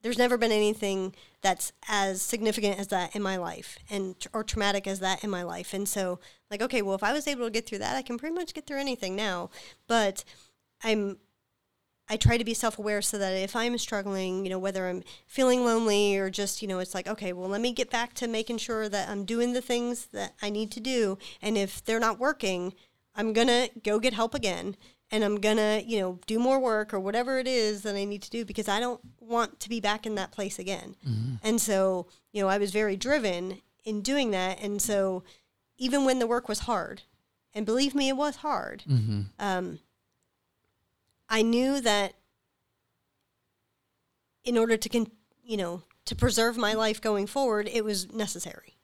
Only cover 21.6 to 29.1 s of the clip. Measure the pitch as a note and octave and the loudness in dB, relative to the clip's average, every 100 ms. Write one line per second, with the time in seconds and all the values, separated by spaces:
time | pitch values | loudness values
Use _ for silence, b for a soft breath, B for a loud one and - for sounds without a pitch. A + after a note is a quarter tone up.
21.6 | G3 - - A3+ A3+ G#3+ C4 - G3 F3+ | 0 -4 -2 2 2 2 0 0 -2 -2
22.6 | F3+ b b b _ - A3 A3 A#3 A#3+ | -4 b b b _ -4 0 4 4 4
23.6 | C4 A#3 G#3+ G#3+ B3 A3 A3+ C#4+ G#3+ F3 | 2 -2 0 2 2 2 0 0 -2 -2
24.6 | F#3 G3 b b _ G#3+ G#3 G#3 G#3+ G#3+ | -6 -10 b b _ 0 2 2 2 4
25.6 | G#3+ G#3+ A3+ A3 F#3 F3+ - A3 B3 C4+ | 4 2 0 0 0 -4 -2 2 4 4
26.6 | B3+ G#3+ G#3+ G3+ F#3+ A3 B3 C4 B3+ B3+ | 4 2 0 -2 0 0 0 0 0 2
27.6 | G#3+ G3+ G#3 G3+ G3+ G3+ - A#3 G#3+ G#3 | 0 -2 -4 -4 -4 -6 -6 -8 -6 -4
28.6 | G#3+ G3+ B3 A#3+ - | 0 0 0 -4 -12